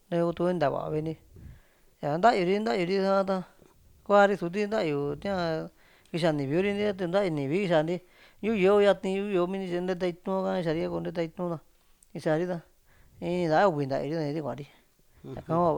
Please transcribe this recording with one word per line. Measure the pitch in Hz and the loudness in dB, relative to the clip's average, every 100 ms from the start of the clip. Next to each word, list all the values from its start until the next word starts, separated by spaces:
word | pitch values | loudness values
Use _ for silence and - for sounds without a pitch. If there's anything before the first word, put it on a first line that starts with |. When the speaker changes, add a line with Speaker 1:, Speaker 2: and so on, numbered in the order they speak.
| - | -4
Speaker 1:
ta | 170 | 0
iyo | 170 | 0
kutuve | 165 175 | 0 0
nta | 180 143 | 2 0
va'a | 139 156 | 0 -4
ve | 156 | -4
nti. | 156 156 - - - - _ _ _ _ | -6 -8 -14 -20 -20 -20 _ _ _ _
Ya | 151 156 | -4 2
nta'yu | 214 240 175 | 4 4 2
ri, | 202 | 0
nta'yu | 220 226 175 | 0 0 0
ri | 196 | 0
saka | 190 196 190 | 2 2 2
ta | 190 175 _ - _ _ _ | -2 -6 _ -20 _ _ _
kuaa | - 202 202 | 2 6 6
ri, | 202 | 4
suti | 170 185 208 | -4 -4 -2
nta'yu | 220 170 143 143 147 | 0 0 -2 -2 -4
tiaa | 202 190 170 160 165 - _ _ _ | -4 -2 -2 -4 -6 -14 _ _ _
kixa | 170 165 | -2 0
nivi | 147 135 156 | 0 0 0
Kuri | 202 | 0
nti, | 202 | 0
a | 208 | -2
tu | 190 180 | -2 -2
nta'yu | 190 196 | 0 0
nivi | 156 135 170 | 0 -2 -2
kixa | 196 165 | 2 2
nti, | 160 180 - _ - _ | 2 -2 -8 _ -20 _
yu'u | 196 226 | -2 2
yeo | 185 208 | 4 6
yatin, | 202 190 196 190 | 6 4 0 -4
yu'u | 202 | -2
yeo | 190 175 | 0 0
mi | 196 | -2
nti, | 185 | -4
tyi | 175 | -4
nteta | 180 180 180 | -4 -2 -4
itu'n | 170 - 190 | -4 -4 -2
ka'an | 190 190 | -2 -2
kixa | 170 | -2
ri, | 156 | -2
a | 175 | -2
koo | 170 | -4
nteta | 170 175 | -6 -4
itu'n | 165 - 175 | -6 -6 -6
ta | 165 - _ _ _ _ | -6 -10 _ _ _ _
kixa | - 165 156 | -6 0 0
ri | 180 | 0
ta. | 175 - _ _ _ - - | -6 -10 _ _ _ -20 -10
Iin | 170 180 170 | -4 -2 2
nta | 156 202 | 4 4
uvi | 151 135 | 2 -2
nta'yu | 135 143 | -2 -2
ri | 165 | -4
ta, | |
nii | 147 156 | -4 -4
ri | |
kua'an | 143 127 | -6 -8
ri. | 143 _ _ _ _ _ | -12 _ _ _ _ _
Yaka | 139 131 - | -16 -12 -4
Speaker 2:
Ujú. | 165 | 0
Speaker 1:
hua | 175 | 2